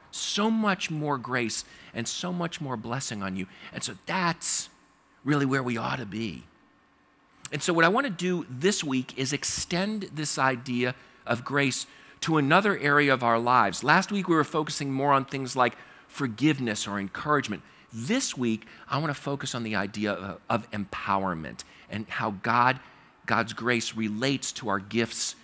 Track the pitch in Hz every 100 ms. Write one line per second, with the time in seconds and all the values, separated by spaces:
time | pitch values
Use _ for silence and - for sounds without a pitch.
0 | - - - - 214 220 214 185 - 156
1 | 151 139 117 127 117 - - - - -
2 | 117 - 180 180 170 - 143 123 113 123
3 | - 107 95 95 90 - - - - 98
4 | - 180 175 165 - - - - _ _
5 | _ _ 131 147 139 135 123 113 123 131
6 | 107 107 113 69 58 _ _ _ _ _
7 | _ _ _ _ - 151 - 165 165 220
8 | 277 170 180 180 120 127 175 202 151 131
9 | 127 - 131 139 - - - 175 202 214
10 | 196 143 151 - 135 127 131 123 123 123
11 | - - - 117 123 143 139 - - -
12 | - - - 160 139 170 208 175 147 143
13 | 143 131 120 117 120 123 104 87 127 165
14 | 185 202 175 160 143 165 151 147 139 135
15 | 143 139 131 139 131 131 123 - - -
16 | - - 139 107 147 135 123 104 - 101
17 | 98 - 151 147 117 92 - - - 113
18 | 120 247 269 - 120 110 - - - 135
19 | 160 139 - 139 135 123 113 104 98 101
20 | 104 92 95 90 - 117 - 104 95 -
21 | - 98 95 82 73 - - - - 104
22 | 110 - 113 98 113 117 123 131 - -
23 | - _ - 113 113 107 113 120 - 110
24 | 110 104 135 139 - - 113 98 98 110
25 | 113 - - -